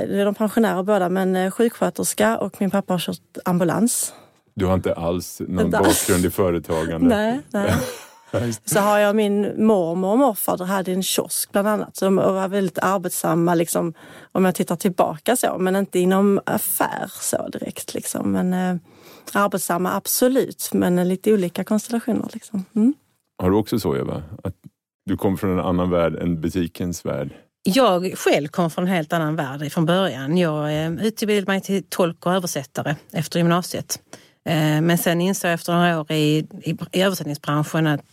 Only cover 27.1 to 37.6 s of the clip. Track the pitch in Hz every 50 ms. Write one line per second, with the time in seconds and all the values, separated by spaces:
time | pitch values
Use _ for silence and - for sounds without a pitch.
27.1 | 69 69 67 69 - - _ _ _ _ - 196 190 269 247 202 180 175 185 190
28.1 | - - - 392 240 151 143 151 - 190 170 160 - 185 180 185 190 165 151 151
29.1 | 175 165 156 151 160 160 143 127 139 143 151 139 - 175 160 160 175 190 196 160
30.1 | 117 131 135 143 170 180 175 156 151 151 151 151 151 151 160 165 170 - 202 220
31.1 | 214 - 226 202 208 202 185 196 190 190 - - 196 185 - - - - 180 165
32.1 | 170 _ - 175 185 190 175 170 - 147 139 - - - - 143 151 - - -
33.1 | - 175 143 - - 175 170 170 170 180 175 - - - - - - - _ _
34.1 | - - _ _ _ _ - 165 165 156 156 151 151 151 165 170 175 175 - 185
35.1 | 165 170 175 190 190 - - 175 170 170 - 175 170 175 175 175 165 156 151 -
36.1 | 156 156 151 151 151 156 - - - - - 160 151 - 170 - - 180 185 196
37.1 | 185 - 151 147 143 - - 151 147 151